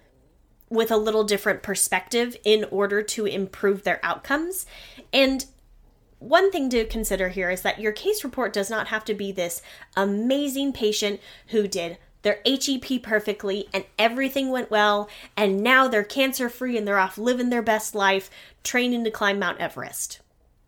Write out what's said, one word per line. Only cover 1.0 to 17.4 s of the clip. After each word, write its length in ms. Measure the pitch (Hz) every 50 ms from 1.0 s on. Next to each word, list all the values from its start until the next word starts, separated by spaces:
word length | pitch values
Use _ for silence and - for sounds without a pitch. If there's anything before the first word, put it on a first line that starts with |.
| 214 220 214 220 214
different 400 | 208 208 190 - 208 190 - -
perspective 720 | - 190 - - - 196 185 - - - 233 240 240 240 - -
in 220 | 208 214 214 202 -
order 320 | - 190 202 196 202 208
to 240 | 214 214 - 233 214
improve 580 | - - 190 190 190 - - - 196 202 190 -
their 200 | 190 170 - -
outcomes? 640 | 170 170 - - - 277 302 330 349 381 - - - - - - - - - - - -
And 320 | 262 269 262 269 254 - - _ _ _ _ - - _ _ _ _ _ _ _ -
one 320 | - 226 302 359 392 392
thing 180 | 381 320 269 254
to 120 | 247 233 220
consider 460 | 220 - 226 214 - 202 185 185 180
here 200 | 185 190 180 175
is 120 | 185 185
that 180 | - 202 - -
your 140 | 214 214 208
case 320 | - - 381 427 415 -
report 260 | 262 - 262 240 -
does 180 | 202 208 196 202
not 180 | 226 214 -
have 180 | - 226 220 -
to 80 | - 214
be 180 | 196 202 196
this 300 | 190 190 175 175 - - - - - - - _ -
amazing 800 | 190 196 202 202 208 226 247 269 285 294 285 262 277 277 277 262
patient 480 | - 226 214 214 - 214 202 202 202 - - - - -
who 180 | - 233 214 208
did 320 | 190 - 185 170 170 170 - - - _ _ -
their 160 | 208 202 - -
H 240 | 254 269 269 - 294
E 80 | 269
P 220 | 254 - - 262 240
perfectly 680 | - 214 226 214 214 214 202 208 - 196 190 208 - - -
and 100 | 196 190 - _ -
everything 500 | 214 233 240 262 269 262 269 277 269 262
went 220 | 262 254 233 -
well, 380 | 214 208 208 208 208 208 208 208 - - - - -
and 260 | 202 214 196 190 196
now 280 | 208 247 262 262 262 247
they're 160 | 233 208 202
cancer-free 720 | 208 - 277 269 262 254 - 254 233 - - 254 254 240
and 100 | 220 214
they're 100 | 202 202
off 200 | 196 185 185 -
living 320 | 202 220 247 254 247